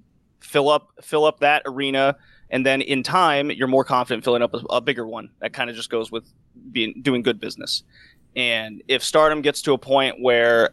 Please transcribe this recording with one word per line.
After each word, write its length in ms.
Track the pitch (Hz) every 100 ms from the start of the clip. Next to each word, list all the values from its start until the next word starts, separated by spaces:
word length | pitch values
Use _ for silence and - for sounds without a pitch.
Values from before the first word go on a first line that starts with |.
| _ _ _ _
Fill 300 | - 147 139
up, 180 | 147 - -
fill 220 | - 156 151
up 140 | -
that 220 | 143 147 -
arena, 500 | 127 139 135 139 139 _ _ -
and 160 | 131
then 160 | 131 135
in 220 | - 135
time, 480 | 123 180 170 143 143
you're 180 | 110 131
more 160 | 135
confident 400 | 127 127 123 117
filling 180 | 127 120
up 120 | 120
a, 40 | 120 110
a 100 | 123
bigger 260 | 120 120 113
one. 240 | 113 117 _
That 120 | 113
kinda 200 | 131 120
just 180 | 113 117
goes 200 | 117 113
with 120 | 113 - _ _ - -
being, 240 | 123 110 -
doing 200 | 131 123
good 180 | 120 110
business. 420 | - - - - - _ - _ _ 135
And 460 | 123 113 110 107 -
if 160 | 127
Stardom 400 | - 160 156 156
gets 200 | 143 -
to 100 | -
a 60 | 135
point 380 | 135 135 131 -
where 500 | 123 120 117 117 110